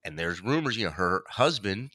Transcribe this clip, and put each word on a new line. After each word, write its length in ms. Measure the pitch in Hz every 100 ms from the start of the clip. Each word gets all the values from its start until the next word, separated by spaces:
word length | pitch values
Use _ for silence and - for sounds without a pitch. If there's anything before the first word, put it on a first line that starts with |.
And 120 | 98 76
there's 220 | 85 87
rumors, 360 | 101 151 147 113
you 80 |
know, 80 | 95
her 320 | 78 90 92 -
husband, 640 | - 139 151 104 98 135